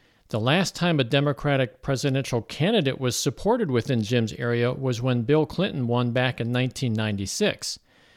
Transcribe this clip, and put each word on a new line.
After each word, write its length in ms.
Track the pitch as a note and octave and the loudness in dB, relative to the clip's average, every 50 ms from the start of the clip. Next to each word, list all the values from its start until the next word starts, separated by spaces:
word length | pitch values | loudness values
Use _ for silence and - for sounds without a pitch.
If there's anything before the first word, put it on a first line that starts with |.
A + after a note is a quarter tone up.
| _ _ _ _ _ - | _ _ _ _ _ -6
The 100 | - A2 | -4 -2
last 380 | G#2+ B2+ D3 F#3 F#3 - - | 0 2 2 2 2 0 -2
time 240 | - E3+ F3+ E3 C#3+ | -2 0 2 2 2
a 40 | B2+ | 2
Democratic 760 | A2+ C3 C#3 C#3+ D3 C#3 - - D3 C#3 C3 C3 A#2+ - - | 2 2 2 2 2 0 -2 0 0 2 2 0 0 -4 -8
presidential 600 | - - C#3 B2+ - C#3+ C3 C3+ C3 - - A#2 G#2+ | -6 -4 -2 0 0 0 0 0 -2 0 -2 -2 -2
candidate 580 | - - - D3 G3 A#3+ G#3+ D#3 C3+ - - | -4 -4 0 0 2 2 2 2 0 0 -2
was 160 | C3 B2 A#2 | -2 -2 -2
supported 540 | - - D3+ - - - G3 A#3+ B3+ A3+ D3+ | 0 -2 -2 -2 -2 0 0 2 2 2 2
within 320 | B2 A#2 A2 - C3+ A2+ G#2+ | 2 0 2 2 0 0 0
Jim's 320 | G2+ B2 A#2+ A2+ G#2+ - | 2 2 2 0 0 -2
area 400 | - - A#2+ A#2+ A#2+ A#2+ B2 C3 | -4 -4 -2 0 2 0 0 0
was 260 | D3 C3+ C3 A#2+ A2 | -2 -2 -2 -2 -2
when 220 | B2 C3 B2 A#2+ A2+ | 0 0 0 0 2
Bill 240 | A2+ D3 D#3 D3+ | 2 2 2 2
Clinton 400 | - - - F#3 - - C#3+ B2 | 2 0 -2 -2 -2 -2 -2 -2
won 240 | A#2 A#2+ A#2+ B2 A#2+ | 0 0 0 0 0
back 280 | A#2 B2+ B2+ B2+ A#2+ - | 0 0 0 0 0 -2
in 140 | A#2 A#2 B2 | -4 -2 0
nineteen 400 | B2 B2+ B2+ - - C3+ B2 A2 | 0 0 -2 -2 -2 -2 -2 0
ninety-six. 840 | A2 A2 G#2+ G#2 G2 G2 F#2+ - - G#3 F#3+ - - - - - - _ _ _ _ _ _ _ | 0 0 0 -2 -2 -4 -4 -2 0 0 0 0 -2 -6 -10 -10 -10 _ _ _ _ _ _ _